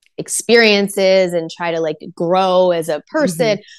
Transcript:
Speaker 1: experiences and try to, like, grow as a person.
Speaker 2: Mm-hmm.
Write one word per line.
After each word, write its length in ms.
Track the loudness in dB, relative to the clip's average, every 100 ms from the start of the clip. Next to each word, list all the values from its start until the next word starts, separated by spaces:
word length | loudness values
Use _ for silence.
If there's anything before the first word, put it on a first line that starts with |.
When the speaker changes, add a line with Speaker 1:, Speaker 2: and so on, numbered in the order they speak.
| _ -14
Speaker 1:
experiences 1120 | -8 -8 2 4 4 2 0 0 2 4 2
and 160 | -2 -6
try 220 | -8 -6
to, 100 | -4
like, 160 | -4 -6 -12 -8
grow 540 | -2 0 2 2 2
as 180 | 0 -2
a 140 | -6 -6
person. 480 | -2 -2 0 -2 -2
Speaker 2:
Mm-hmm. 40 | -6